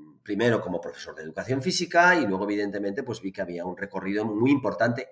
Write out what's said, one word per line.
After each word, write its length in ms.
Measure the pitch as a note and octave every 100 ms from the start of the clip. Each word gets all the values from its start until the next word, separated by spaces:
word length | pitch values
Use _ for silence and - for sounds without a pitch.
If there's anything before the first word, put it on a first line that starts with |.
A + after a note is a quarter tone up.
| D#2 D2
primero 380 | - G2+ A#2+ G#2+
como 220 | F#2 F2
profesor 320 | D2 - -
de 80 | D#2
educación 400 | D#2 E2 F#2+ C3+
física 520 | F#3 - F3 E3+ F3+
y 120 | F3 A2
luego, 180 | F#2+
evidentemente, 580 | G2+ G#2 G2+ G2 G2+ G2+
pues, 200 | A#2+ G#2
vi 100 | G2
que 80 | G2
había 240 | F2+ F2
un 100 | F2+
recorrido 520 | F2+ G2 F#2+ F#2 G#2 A2
muy 240 | G#2+ C3
importante, 580 | C#3+ G#2+ - A#2 B2 -